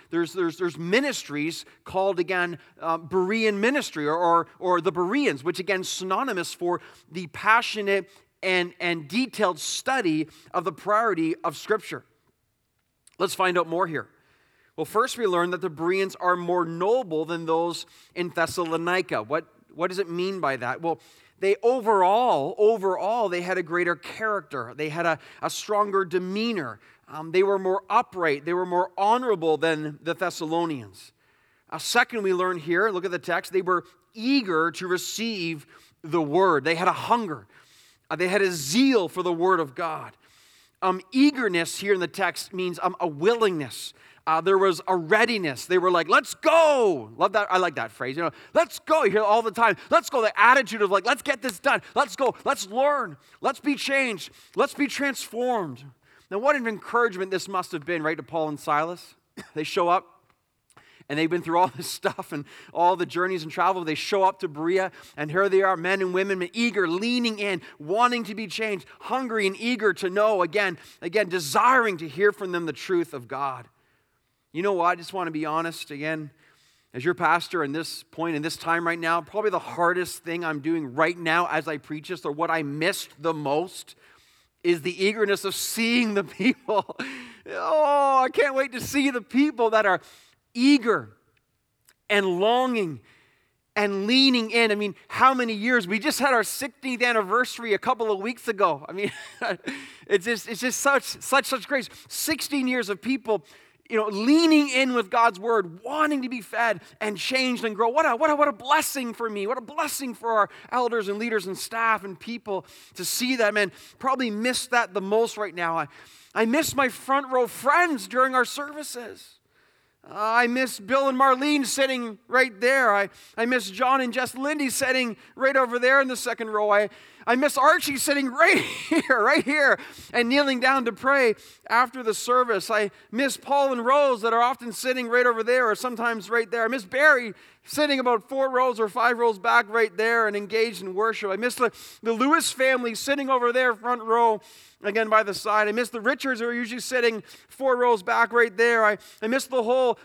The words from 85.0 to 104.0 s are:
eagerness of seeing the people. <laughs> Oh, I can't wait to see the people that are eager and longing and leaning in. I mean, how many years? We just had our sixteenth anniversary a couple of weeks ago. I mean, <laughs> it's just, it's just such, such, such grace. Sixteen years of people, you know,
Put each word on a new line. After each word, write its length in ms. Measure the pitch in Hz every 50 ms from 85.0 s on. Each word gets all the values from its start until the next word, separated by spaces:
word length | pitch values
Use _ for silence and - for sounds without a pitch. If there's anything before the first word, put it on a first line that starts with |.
| 190
eagerness 400 | 202 214 226 214 202 202 185 -
of 120 | 196 -
seeing 580 | - - - - 220 226 226 233 247 240 214 202
the 80 | 202
people. 720 | 185 - - - 190 262 - - _ - 214 196 196 - - -
<laughs> 40 | 262 269 269 254 247 240 233 - _ -
Oh, 720 | - - - 320 320 311 302 285 285 285 277 277 269 262
I 60 | 254 262
can't 260 | - - 294 285 269
wait 180 | 262 269 262
to 80 | 240 247
see 300 | 220 - - 285 269 285
the 120 | 254 247
people 480 | - - - 254 285 302 254 233 233 220
that 140 | 220 220 214
are 160 | 202 185 160 - - - _ _ _ _ _ _ _
eager 640 | _ 240 247 277 294 269 214 233 202 151 117 104 - _ _ _ _ _ _ _ _ _ _ _ _ _ _ _ _ _ _ -
and 300 | 208 202 196 190 175 175
longing 600 | 196 220 240 254 254 254 240 226 196 165 143 113 - _ _ _ _ _ _ _ _ _ _ _ _ _ _
and 320 | 208 208 202 196 196 196
leaning 440 | 214 247 269 269 269 254 240 220 220
in. 200 | 214 233 233 220
I 40 | 208
mean, 200 | 208 208 202 170 - _ _
how 240 | - - 240 262
many 220 | 269 254 247 226 220
years? 340 | 202 208 240 254 240 175 175
We 100 | 208 214
just 220 | 208 302 - -
had 140 | 247 277 254
our 100 | 233 196
sixteenth 580 | - - - 262 277 - _ - 262 247 208
anniversary 720 | 247 247 233 220 202 180 208 240 247 - - - 233 226
a 60 | 202 185
couple 340 | - 254 254 220 233 220
of 80 | 208 190
weeks 260 | 196 233 247 233 -
ago. 380 | 240 220 185 202 180 151 135 147 -
I 40 |
mean, 180 | 165 190 202 196 - - - - - -
<laughs> 100 | 240 214 185 - - - 277 - - - - - -
it's 200 | - 196 196 170
just, 220 | 233 233 196 - -
it's 120 | 233 170
just 200 | 240 254 240 -
such, 220 | - 277 277 247
such, 440 | - - - - - - 262 277 233
such 200 | - 269 240 180
grace. 220 | - 285 262 202 - - - - -
Sixteen 600 | - - - 294 320 247 - - 294 277 254 254
years 200 | 254 247 220 185
of 120 | 208 175
people, 440 | - 233 269 262 - 233 214 190 - _ - - _ _ _ _ _ _
you 80 | 233
know, 100 | 214